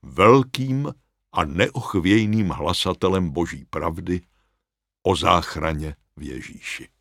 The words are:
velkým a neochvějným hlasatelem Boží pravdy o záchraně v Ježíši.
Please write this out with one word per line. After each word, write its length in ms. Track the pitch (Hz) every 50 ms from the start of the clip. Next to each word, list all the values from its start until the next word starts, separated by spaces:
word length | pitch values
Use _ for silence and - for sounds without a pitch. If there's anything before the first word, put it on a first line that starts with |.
velkým 920 | - 67 67 82 95 110 123 139 127 131 - - 131 135 131 135 143 147 - _ _ _ _ _ _ _
a 120 | - - 82
neochvějným 1040 | 73 69 85 120 143 - 127 110 - - 95 78 92 104 113 110 107 107 110 104 90
hlasatelem 800 | 71 - 76 80 90 - - 95 90 - - 92 95 95 92 82
Boží 340 | 69 80 85 80 - 73 -
pravdy 560 | _ - 78 78 85 80 87 90 87 90 90 - _ _ _ _ _ _ _ _ _ _ _ _ _ _ _
o 140 | _ 92 95
záchraně 800 | 85 87 87 90 87 82 - - 78 78 80 80 76 78 78 76 _ _ _ _
v 60 | -
Ježíši. 640 | 76 69 64 62 - - - - - - - - - _ _ _